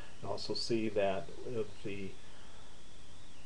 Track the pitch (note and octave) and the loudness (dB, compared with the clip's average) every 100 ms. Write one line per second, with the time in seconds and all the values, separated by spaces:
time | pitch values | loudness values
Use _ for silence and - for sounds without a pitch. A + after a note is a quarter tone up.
0 | - - G2+ G2+ - G#2 - A2+ A2 G2+ | -2 -2 -2 0 0 0 2 4 4 4
1 | G2 F#2+ - - A#2+ A#2 G#2 - G#2+ G2+ | 4 4 0 -2 0 0 0 -2 -2 -2
2 | F#2+ - - - - - - - - - | -2 -2 -2 -2 -2 -2 -2 -2 -2 -2
3 | - - - - | -2 -2 -2 -2